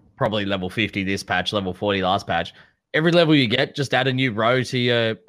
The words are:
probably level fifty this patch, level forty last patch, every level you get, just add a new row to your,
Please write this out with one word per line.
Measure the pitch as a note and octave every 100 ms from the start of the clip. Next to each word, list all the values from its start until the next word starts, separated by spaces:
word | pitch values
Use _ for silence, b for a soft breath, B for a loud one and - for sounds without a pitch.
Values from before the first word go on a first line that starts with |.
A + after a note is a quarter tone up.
| _ -
probably | B2+ G#2+ G2
level | G2 F#2
fifty | G#2 G#2 G#2
this | F#2+ G2
patch, | - F#2+ F2
level | G#2+ F#2+ F2+
forty | G#2 G2
last | F#2 G2 -
patch, | E2+ E2+ - b b _ D3
every | E3
level | E3+ E3 D#3
you | B2
get, | B2 D3 -
just | C3
add | B2+ C3
a |
new | B2+ C3
row | G#2 A2 B2+
to | B2 B2+
your, | A#2+ A#2+ A2+ A2